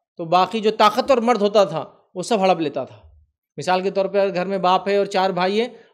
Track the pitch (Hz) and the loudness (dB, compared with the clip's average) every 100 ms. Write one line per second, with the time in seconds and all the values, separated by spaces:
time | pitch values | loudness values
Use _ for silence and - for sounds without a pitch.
0 | _ - 165 175 180 226 214 214 214 240 | _ -12 0 2 2 0 -2 2 2 2
1 | 254 247 226 233 202 214 185 156 123 _ | 2 2 2 0 2 2 2 0 -10 _
2 | _ 185 170 226 190 175 151 139 123 110 | _ -12 -4 0 2 0 -2 -6 -10 -14
3 | - _ _ _ _ - 147 185 190 196 | -20 _ _ _ _ -8 -2 -2 -2 -2
4 | 190 196 196 180 180 196 180 185 196 202 | -2 0 -2 -2 -4 -2 2 2 2 -2
5 | 196 190 190 180 185 208 240 - _ | 0 0 0 0 -2 0 -4 -8 _